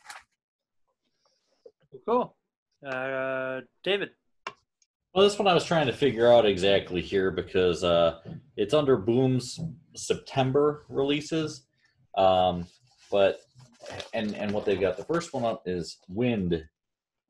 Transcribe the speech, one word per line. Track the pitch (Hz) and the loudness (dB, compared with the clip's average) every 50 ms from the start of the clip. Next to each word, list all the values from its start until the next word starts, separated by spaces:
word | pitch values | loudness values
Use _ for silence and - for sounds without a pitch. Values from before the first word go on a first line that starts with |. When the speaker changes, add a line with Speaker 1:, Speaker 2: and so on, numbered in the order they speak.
| _ - - - - _ _ _ _ _ _ _ _ _ _ _ _ _ _ _ _ _ _ _ _ _ _ _ _ _ _ _ - - - _ _ _ - 127 - | _ -20 -20 -20 -20 _ _ _ _ _ _ _ _ _ _ _ _ _ _ _ _ _ _ _ _ _ _ _ _ _ _ _ -20 -20 -20 _ _ _ -20 -12 -6
Speaker 1:
Cool. | - 233 247 220 - _ _ _ _ _ _ _ _ _ _ - | -2 -2 -2 -2 -4 _ _ _ _ _ _ _ _ _ _ -12
Uh, | 139 131 127 131 135 135 131 131 131 131 131 131 131 131 131 127 - _ _ - | -10 -8 -6 -6 -6 -4 -4 -4 -4 -6 -6 -6 -6 -8 -10 -12 -14 _ _ -4
David. | 180 196 202 175 - - _ _ _ _ _ _ - - _ _ _ _ _ _ _ _ _ _ _ - | -4 -2 -2 -4 -8 -12 _ _ _ _ _ _ -18 -18 _ _ _ _ _ _ _ _ _ _ _ 0
Speaker 2:
Well, | 185 196 | 2 4
this | 202 202 - | 4 2 2
one | 220 196 | 2 2
I | 175 | 4
was | 160 - | 2 2
trying | - 175 165 151 | 2 0 0 2
to | 131 113 | 0 0
figure | - 147 139 117 110 117 120 120 | 0 0 0 2 4 6 8 8
out | 117 110 | 8 8
exactly | 104 98 90 87 98 98 95 92 - 92 90 | 6 4 2 2 2 4 2 2 -2 -4 -6
here | 80 - 98 98 92 95 | -4 -2 0 0 0 0
because, | 87 90 87 - - 95 92 90 85 80 90 | 0 -2 -4 -2 0 2 2 2 2 2 2
uh, | 87 85 85 85 82 80 - - - - - - _ _ - | 2 4 4 4 2 2 -2 -8 -16 -16 -16 -18 _ _ -4
it's | 104 101 - | -2 0 2
under | 156 147 135 131 113 | 2 4 4 2 2
Boom's | 95 113 117 123 131 131 127 123 - - - - - - - - - _ - | 2 0 2 2 2 2 0 0 -4 -6 -10 -10 -10 -10 -12 -14 -20 _ -18
September | - - - - - - - - 139 131 131 131 143 147 151 147 147 - - | -10 -6 -6 -6 -6 -6 -6 -4 -2 -2 0 0 0 0 0 -2 -4 -10 -8
releases, | 123 131 139 139 147 151 147 - 165 160 156 151 - - - _ _ _ _ _ _ _ _ _ - 98 | -6 -4 -2 -2 -2 -4 -4 -6 -6 -6 -6 -6 -10 -14 -20 _ _ _ _ _ _ _ _ _ -2 2
um, | 95 95 92 92 92 92 87 87 87 87 _ _ _ _ _ _ _ - | 2 4 4 4 2 2 0 -2 -6 -12 _ _ _ _ _ _ _ -4
but | - 101 98 95 - - - _ _ _ - - _ _ - - - - - - - | 0 2 2 2 2 -2 -8 _ _ _ -20 -20 _ _ -18 -16 -14 -14 -14 -10 -6
and, | 113 110 104 104 | -6 -6 -6 -6
and | - 101 104 | -6 -6 -4
what | 101 104 - | -4 -2 -2
they've | 110 98 90 | 0 0 0
got, | 98 92 90 - | 0 -2 -2 -4
the | 98 | -6
first | - 156 170 165 - | -6 -4 -4 -4 -6
one | - 135 120 | -6 -4 -4
up | 113 113 - - - | -4 -4 -4 -6 -6
is | 90 90 80 - - - _ - | -6 -6 -6 -8 -12 -16 _ -10
Wind | 92 101 123 123 120 107 95 87 85 82 76 - _ _ _ _ _ _ _ _ _ _ _ _ | -6 -2 -2 0 0 0 -2 -2 -2 -4 -4 -8 _ _ _ _ _ _ _ _ _ _ _ _